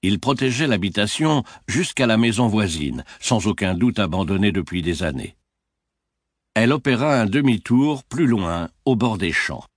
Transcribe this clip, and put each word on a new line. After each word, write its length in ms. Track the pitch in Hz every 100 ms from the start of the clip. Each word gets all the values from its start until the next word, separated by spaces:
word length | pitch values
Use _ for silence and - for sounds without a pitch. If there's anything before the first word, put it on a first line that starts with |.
Il 160 | 95 101
protégeait 480 | - 127 131 120 156
l'habitation 760 | 107 95 87 104 - 156 151 113 - -
jusqu'à 380 | 110 180 - 123
la 120 | 110
maison 300 | 117 107 120
voisine, 560 | 107 104 80 71 62 - -
sans 280 | - 117 101
aucun 260 | 101 98
doute 260 | 90 120 110
abandonnée 520 | 98 90 87 98 104
depuis 300 | 95 85 92
des 200 | 85 82
années. 340 | 85 65 - _ _ _ _ _ _ _ _ _ _ _ _
Elle 200 | - 117
opéra 460 | 147 135 123 147 139
un 60 | 107
demi-tour 800 | 117 139 110 - 120 143 143
plus 240 | - 143 151
loin, 420 | 117 90 85 82 _ -
au 100 | 127
bord 220 | 120 104
des 140 | 87
champs. 340 | 78 - 62 -